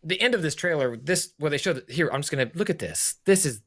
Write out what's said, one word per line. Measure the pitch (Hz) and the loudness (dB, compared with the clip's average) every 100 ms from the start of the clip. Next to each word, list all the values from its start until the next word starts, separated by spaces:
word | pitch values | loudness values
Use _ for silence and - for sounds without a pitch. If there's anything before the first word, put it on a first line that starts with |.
the | 160 175 | -6 0
end | 240 240 | 0 2
of | |
this | 160 - | 0 -2
trailer, | 175 156 131 117 | -2 0 0 -4
this, | 135 180 - _ | -2 -2 -2 _
where | 147 | -2
they | 143 | -2
showed | 190 139 | -2 -4
it, | - | -4
here, | 135 160 | -2 0
I'm | 135 | 0
just | 147 | -4
gonna, | 139 123 | -2 -2
look | 170 214 | -2 -2
at | 180 | -2
this. | 87 - - - - | -4 0 0 0 4
This | 196 151 | 4 4
is, | 113 | -2